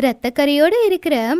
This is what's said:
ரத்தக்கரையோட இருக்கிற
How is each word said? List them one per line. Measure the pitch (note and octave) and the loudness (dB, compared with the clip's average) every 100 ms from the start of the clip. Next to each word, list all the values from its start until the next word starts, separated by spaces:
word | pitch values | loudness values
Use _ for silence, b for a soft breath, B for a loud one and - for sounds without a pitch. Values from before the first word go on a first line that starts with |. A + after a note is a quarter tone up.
ரத்தக்கரையோட | B3+ A#3+ B3+ B3+ C#4+ C#4+ D#4+ A#4 | -4 -2 -6 -2 0 2 2 2
இருக்கிற | G#4+ F#4 E4 C4 A3+ | 0 0 -2 -2 -2